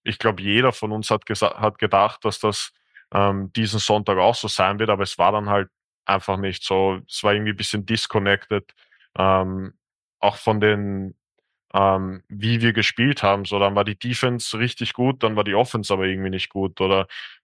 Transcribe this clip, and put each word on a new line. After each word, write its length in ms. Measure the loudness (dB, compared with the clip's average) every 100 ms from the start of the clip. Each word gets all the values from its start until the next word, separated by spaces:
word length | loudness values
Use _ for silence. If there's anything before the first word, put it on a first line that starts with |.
ich 140 | -8 -2
glaub, 220 | -2 -2
jeder 320 | 0 2 2
von 200 | 0 -4
uns 180 | -4 -2
hat 160 | -2 -2
gesa-, 300 | -2 -2 0
hat 220 | -2 0
gedacht, 460 | 2 4 2 0
dass 140 | -6 -2
das, 320 | -2 -2 -6 _ _ -20 _
ähm, 400 | 0 0 0 -4
diesen 260 | -2 -2 0
Sonntag 380 | 0 0 2 2
auch 160 | 4
so 140 | 2 -2
sein 300 | 0 0 0
wird, 120 | 0
aber 120 | 0
es 140 | -2 0
war 140 | 2
dann 160 | 2 0
halt 220 | 0 -2 _ _ _
einfach 320 | -2 -2 -2 -2
nicht 260 | -4 -6
so. 360 | -2 2 2 0 -8
Es 140 | -2
war 100 | 0
irgendwie 180 | 0 0
ein 40 | -4
bisschen 300 | -4 -4 -2
disconnected, 880 | -4 -2 0 2 0 0 -6 -6 _ _ _ _ 0
ähm, 560 | 2 2 0 -6 -10 -16 _ _ _ _
auch 160 | 0 0
von 240 | 0 2
den, 560 | 2 2 -2 -6 -8 -12 _ _ _ _ _
ähm, 480 | 2 2 2 -2 -8 -14
wie 340 | -6 -2 2
wir 100 | 2
gespielt 500 | 2 0 0 0 2
haben. 220 | 2 0
So, 140 | 0 0
dann 160 | 2 2
war 80 |
die 140 | 0 -4
Defense 600 | -6 -2 0 -2 -4 -2
richtig 360 | -2 -2 -6
gut, 280 | -2 0 2
dann 140 | 0 2
war 80 |
die 100 | 2
Offense 380 | 2 2 -2 -2
aber 140 | 0 0
irgendwie 240 | -2 -4
nicht 200 | -4 -6
gut 300 | -4 -4 0
oder 280 | 2 2 0 -8 -18 -16